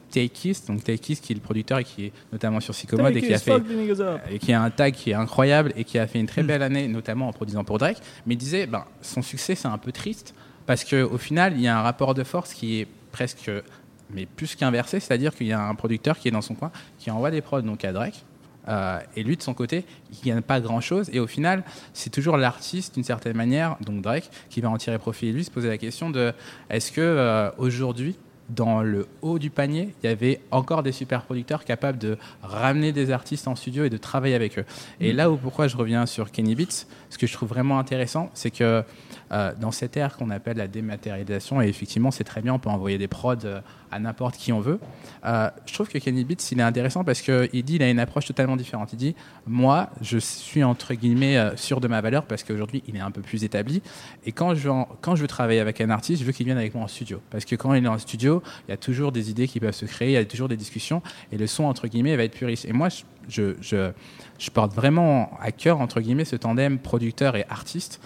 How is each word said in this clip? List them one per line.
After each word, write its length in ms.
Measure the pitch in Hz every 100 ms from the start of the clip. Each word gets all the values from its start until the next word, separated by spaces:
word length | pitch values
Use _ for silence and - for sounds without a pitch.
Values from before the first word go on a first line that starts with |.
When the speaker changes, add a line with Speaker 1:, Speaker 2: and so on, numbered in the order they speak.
| -
Speaker 1:
Take 360 | 127 120 - 180
East, 180 | 196 -
donc 160 | 104
Take 280 | - 113 -
East 140 | 151 -
qui 80 |
est 20 | 104
le 60 |
producteur 380 | - 110 110 131
et 40 |
qui 220 | 123 - 101
est 60 | - -
notamment 280 | 110 110 110
sur 160 | - -
Sycomode 420 | - 113 131 120
et 40 |
qui 120 | 233
a 60 | 107
fait, 120 | -
Speaker 2:
Fuck 160 | 247 220
the 40 |
niggas 280 | 220 214 196
up. 220 | 190 165 -
Speaker 1:
et 60 | 101
qui 140 | -
a 80 | 117
un 80 | 113
tag 240 | - 139
qui 160 | 131 120
est 60 | 104
incroyable 580 | 113 - 135 147 147 110
et 80 |
qui 140 | 113 120
a 80 | 110
fait 120 | 120
une 80 | 110
très 160 | -
Speaker 2:
Mm. 40 | 151
Speaker 1:
belle 140 | 143
année, 240 | 139 139 135
notamment 400 | 113 110 117 127
en 60 |
produisant 300 | - 104 104
pour 160 | 98 107
Drake. 180 | 156 220 - - 117
Mais 80 | 120
il 20 |
disait, 280 | 135 185 180
ben, 180 | 110 - -
son 200 | - -
succès 340 | 120 143 - 185
c'est 120 | 127
un 100 | 107
peu 120 | 123
triste 440 | - 208 220 - - - - -
parce 160 | 120
que 180 | - 135
au 140 | 127 123
final 360 | - 156 190 143
il 60 |
y 60 | 120
a 100 | 113
un 40 |
rapport 320 | 113 - 135
de 100 | 135
force 300 | 127 175 -
qui 260 | - 113 110
est 80 | 104 - -
presque, 380 | - 123 - - 101 - - - - -
mais 120 | 101 95
plus 280 | - 156 -
qu'inversé, 440 | 135 120 120 190
c'est-à-dire 340 | - 123 151 -
qu'il 120 | 113
y 60 |
a 80 | 110
un 140 | 104 107
producteur 440 | 113 113 127 117
qui 80 | 120
est 40 |
dans 100 | 110
son 120 | -
coin, 180 | 104 160 - - -
qui 100 | -
envoie 220 | 110 143
des 100 | 160
prods 200 | 143 135
donc 220 | 110 107
à 80 | 98
Drake. 320 | 92 147 - - - - - -
Euh, 300 | 104 95 87 - 110
et 80 |
lui, 140 | 110 170
de 40 |
son 120 | -
côté, 320 | 123 120 170 180 - -
il 160 | - 127
gagne 140 | 117
pas 180 | - 131
grand-chose. 500 | 113 117 - 185 196
Et 80 | 123
au 60 | 113
final, 360 | - 165 190 - - -
c'est 160 | - -
toujours 260 | 143 151 147
l'artiste, 600 | 123 - - 180 180 131
d'une 80 | 120
certaine 320 | 120 117 113
manière, 400 | 120 143 165 -
donc 220 | 101 104
Drake, 280 | 98 143 - - -
qui 100 | -
va 100 | 117
en 60 | 110
tirer 240 | - 113
profit. 280 | - 107 117
Et 40 |
lui, 140 | 127 175
se 60 |
poser 180 | 131 117
la 80 | 107
question 320 | 113 - 165
de, 240 | 135 120 - - - -
est-ce 220 | 113 -
que, 80 | -
euh, 500 | 165 156 120 110 104 -
aujourd'hui, 580 | 127 120 131 117 143 190 - - -
dans 320 | 117 113 110
le 260 | 110 101 - -
haut 180 | 160 165
du 100 | 143
panier, 420 | - 143 156 202 -
il 60 | -
y 20 |
avait 300 | 110 123 131 -
encore 320 | 127 131 160
des 80 | 135
super 300 | 131 131 123
producteurs 420 | - 127 120 151
capables 340 | - 113 143 127
de 200 | 107 107 - -
ramener 500 | 95 104 127 147 151
des 200 | 143 135
artistes 360 | 123 - 147 -
en 80 | 123
studio 300 | - 135 147
et 40 |
de 80 | 110
travailler 380 | - 135 135 123
avec 240 | 104 -
eux. 60 | - - - -
Et 140 | 113
Speaker 2:
Mm. 20 | 123
Speaker 1:
là 160 | 165
où, 60 | 147
pourquoi 320 | 127 - 143
je 80 | 123
reviens 280 | 113 117 117
sur 240 | - 104
Kenny 240 | - 110 117
Beats, 320 | 185 - - - -
ce 80 | -
que 80 | 120
je 40 |
trouve 160 | - 110
vraiment 320 | 120 135 135
intéressant, 500 | 131 131 123 160 -
c'est 180 | - 117
que, 320 | - 117 113 107 - - - -
euh, 200 | 104 98 -
dans 120 | 110
cette 240 | - 123 147
ère 220 | 139 -
qu'on 120 | 117
appelle 280 | 101 - 113
la 100 | 98
dématérialisation, 920 | 110 110 101 107 98 101 101 - 139
et 60 | 107
effectivement, 440 | 101 107 113 131
c'est 120 | - -
très 160 | 110
bien, 120 | 117
on 60 | 131
peut 100 | 107
envoyer 280 | 101 98 98
des 100 | 98
prods, 260 | - 123 120 107
euh, 140 | 98 - - -
à 80 | 104
n'importe 380 | 113 110 123 -
qui 140 | -
on 80 | 113
veut. 200 | 113 196 - - - - -
Euh, 240 | 113 110 - -
je 80 |
trouve 140 | - 208
que 100 | 147
Kenny 260 | 135 127
Beats, 120 | 127 180 -
il 80 | 123
est 40 |
intéressant 400 | 117 120 131 175
parce 180 | 175 123
que 280 | - 127 123
il 100 | 127
dit, 120 | 127 165
il 80 |
a 60 | 127
une 100 | 120
approche 260 | 120 - -
totalement 300 | 139 131 131
différente. 380 | 120 110 104
Il 40 | 113
dit, « 180 | 139 165 - - -
Moi, 420 | 120 131 156 - -
je 160 | 110 117
suis 460 | - - - 151
entre 300 | 131 120 -
guillemets, 440 | 120 120 120 135 131
euh, 180 | 107 -
sûr 240 | - 127
de 60 | 123
ma 140 | 110
valeur 240 | 110 139 -
parce 180 | 110
qu'aujourd'hui, 400 | - 107 107 131 -
il 80 | 101
est 40 |
un 100 | 98
peu 100 | 101
plus 220 | 95 110
établi. 380 | 107 104 110 175 - - - - -
Et 60 |
quand 220 | - 175 160
je 40 |
veux 100 | 139
en-, 160 | 131 123 -
quand 140 | 165 175
je 60 |
veux 60 | 143
travailler 320 | - 117 113
avec 220 | 107 -
un 80 | 113
artiste, 320 | 107 - 175
je 40 | 127
veux 60 |
qu'il 120 | 131 123
vienne 120 | 127
avec 160 | 110 117
moi 80 |
en 40 | 110
studio. 320 | - 110 104 -
Parce 160 | 110 -
que 100 | 117
quand 180 | 131
il 100 | 135
est 40 | 123
en 100 | 110
studio, 440 | - 113 131 170 - - -
il 40 |
y 20 |
a 40 | 101
toujours 340 | - 127 143
des 180 | 120 107
idées 180 | 110 127
qui 120 | 117
peuvent 140 | 110
se 120 | - 107
créer, 240 | - 123
il 40 |
y 40 | 131
a 80 | 107
toujours 220 | 113 127
des 80 | 110
discussions 440 | 101 110 - 165 - - -
et 60 | 107
le 100 | 110
son, 160 | - 147
entre 220 | 123 117
guillemets, 280 | 117 139 143
va 80 |
être 120 | 113 -
plus 100 | 123
riche. » 200 | 113 -
Et 80 |
moi, 160 | 117 170
je, 140 | - - - -
je, 240 | 110 101 92
je, 300 | - 101 92 - - - - -
je 100 | -
porte 220 | - 107
vraiment 580 | 98 135 165 165 135 101 -
à 100 | 110
cœur, 280 | - 165 156
entre 200 | 120 117
guillemets, 240 | 110 135 156
ce 100 | 120
tandem 420 | 113 120 139 131
producteur 560 | - 120 117 - 139 110
et 100 | 101
artiste. 500 | 104 - 170 - -